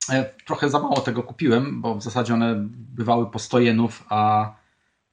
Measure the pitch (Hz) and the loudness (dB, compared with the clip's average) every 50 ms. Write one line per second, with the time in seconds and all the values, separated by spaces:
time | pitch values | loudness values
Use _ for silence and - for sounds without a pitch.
0 | - - 131 135 131 - - - - - 156 - 147 143 139 147 151 - - 131 | -4 0 0 0 0 -2 -6 -12 -8 -6 -4 0 0 2 2 0 0 0 0 0
1 | 123 127 113 120 120 - - - 165 127 113 120 135 143 127 117 113 117 110 104 | 0 -2 -2 -4 -4 -6 -6 -2 2 2 2 2 2 -2 -4 -4 -4 -4 -4 -6
2 | 104 117 104 127 113 113 117 113 117 117 113 101 104 107 - - - - - 120 | -6 -4 -2 -2 0 2 2 2 2 2 0 -2 -4 -6 -8 -14 -16 -12 -8 -4
3 | 113 110 120 120 117 - - 123 - - 131 123 120 117 110 113 117 107 - - | 0 2 2 2 0 -2 -4 -8 -4 0 2 4 4 4 4 4 2 0 -2 -6
4 | - - 107 107 107 107 107 107 107 107 - _ _ _ _ _ _ _ _ _ | -8 -4 0 2 2 4 4 2 0 -2 -6 _ _ _ _ _ _ _ _ _
5 | _ _ | _ _